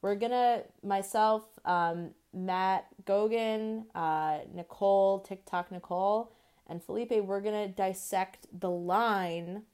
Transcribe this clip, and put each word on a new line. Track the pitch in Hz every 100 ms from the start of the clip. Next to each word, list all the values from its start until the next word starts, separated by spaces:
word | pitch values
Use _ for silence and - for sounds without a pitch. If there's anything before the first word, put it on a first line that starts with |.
We're | 196
gonna, | 202 233 247 247 233 - _
myself, | 202 196 196 220 220 220 214 - -
um, | 175 170 170 170 - _
Matt | 185 185 185 190 190 - -
Gogan, | - 196 214 226 220 220 220 220 220
uh, | - 165 156 156 151 -
Nicole, | 175 170 - 196 196 196 196
TikTok | 196 190 - 175 175
Nicole, | 180 - 180 196 214 226 _ _ _ -
and | 175
Felipe, | - 208 233 220
we're | 196 196
gonna | 202 208 202
dissect | 190 190 185 - 190 190 - - 175
the | 185
line | 175 175 190 233 202 180 170 170 190 220